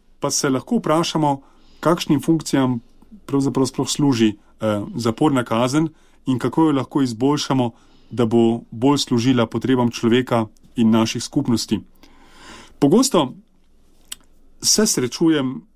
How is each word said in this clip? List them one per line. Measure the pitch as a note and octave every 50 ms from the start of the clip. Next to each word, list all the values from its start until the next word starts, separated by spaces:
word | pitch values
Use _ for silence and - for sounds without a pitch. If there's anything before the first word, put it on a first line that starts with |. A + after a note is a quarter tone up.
| _ _ _ -
pa | - C#3+
se | - - - C#3+
lahko | C3 B2 - - A#3+
vprašamo, | A3 - E3 D3+ E3 E3 - - E3 D3+ C#3+ C#3 C#3 - _ _ _ _ _ - -
kakšnim | - D3+ F3 F3 - - D#3 C3+
funkcijam | - - E3 D#3+ - - - C#3 C3 B2+ B2+ A#2 - _ _ - - - - - -
pravzaprav | - C3+ C#3 C3+ C3+ B2 C#3 C3+
sploh | B2+ - - C3+ -
služi, | - - D3+ C#3 B2+ A2 A2+ G#2+ G#2 - _ _ _ -
eh, | A2 G#2+ G#2+ G#2 G2+ - -
zaporna | B2 A2+ A#2 A2+ - D3 D#3 C#3 B2+ A#2+
kazen | - A2+ A2+ B2 B2+ C3+ D#3 E3 D#3 - _ _ _ _ _ -
in | - C3 A#2+
kako | - B2 - D#3+ E3
jo | D#3 C#3+
lahko | C3+ A#2+ - - D3+ C3+
izboljšamo, | B2 A2+ G#2+ C3 C#3 D3 C#3 - - C#3 C3 B2 A#2 - _ _ _ _ - _ -
da | A#2+ A#2 A#2+
bo | A2+ A#2+ A#2 A#2 A2+ A#2 A#2 - -
bolj | - A2 A#2 C#3 C#3+ C#3
služila | - - B2+ A#2 A2 C3+ B2+ A#2+ A2+
potrebam | A2+ - A#2 - A#2 C3 B2 A#2+ A#2+
človeka | - - - A2+ A#2 B2+ B2+ - B2+ A#2 A2 A2 - _ _ _ -
in | B2 A#2 A2
naših | A2+ A2+ A2+ A2+ - A#2+ -
skupnosti. | - - D3+ C3+ C3 A#2 G#2+ - - A2 F#2 - - _ _ _ - - - - - - - - - - - - - - -
Pogosto | - C#3 E3 A#3 C4+ - - F3+ C#3+ C#3+ - - - _ _ _ _ _ _ _ _ _ _ _ _ - - - _ _ _ _ _ _ _ - -
se | - - - G#3+
srečujem | G#3 - - B2+ B2 - - E3 D#3+ D#3+ D3 C3 B2+ C3+ - - _ _